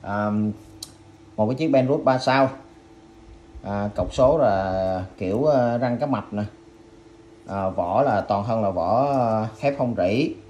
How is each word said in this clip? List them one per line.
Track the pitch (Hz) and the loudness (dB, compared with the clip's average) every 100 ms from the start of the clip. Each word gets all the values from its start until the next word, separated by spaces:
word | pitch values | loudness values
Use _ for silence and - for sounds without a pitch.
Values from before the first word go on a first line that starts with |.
À, | 92 104 104 104 107 104 - - - - - - - - | -4 -2 -2 0 -2 -4 -16 -20 -20 -20 -20 -20 -14 -2
một | 107 | -2
cái | |
chiếc | 127 156 | 0 2
Benrus | 135 127 147 | 4 4 2
ba | 131 131 | 2 2
sao. | 131 135 135 - - - - - - - - - - - | 2 2 2 -2 -20 -20 -20 -20 -20 -20 -20 -20 -20 -14
À, | 95 101 104 | -8 -4 -4
cọc | 104 90 | -4 -4
số | - 131 156 | 4 4 6
là | 123 98 95 95 95 92 92 - | 4 2 0 0 -2 -2 -6 -6
kiểu, | 92 107 | -4 0
ờ, | 151 135 120 120 | 2 2 2 0
răng | 123 120 | -2 -2
cá | 143 | -2
mập | 113 - | -2 -4
nè. | 104 104 - - - - - - - - - - | -6 -8 -10 -20 -20 -20 -20 -20 -20 -20 -20 -10
À, | 98 95 | -4 -4
vỏ | 92 87 107 | -2 0 2
là | 143 101 | 2 0
toàn | - 101 | 0 -2
thân | 101 113 | 0 -2
là | 101 | 0
vỏ, | 90 85 113 143 | -2 0 2 2
ờ, | 135 117 110 110 - | 0 0 0 -2 -4
thép | 143 139 | -4 -2
không | 123 101 | -2 0
rỉ. | 90 113 160 - | 0 2 -2 -4